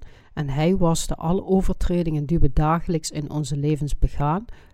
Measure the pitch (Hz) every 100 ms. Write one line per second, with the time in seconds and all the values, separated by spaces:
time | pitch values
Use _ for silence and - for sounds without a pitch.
0 | - - - - 143 131 160 190 170 165
1 | - - 165 185 170 190 185 185 - 175
2 | 165 151 143 165 151 - 151 165 - 160
3 | - 147 147 147 147 143 147 151 147 -
4 | - - 143 170 233 - -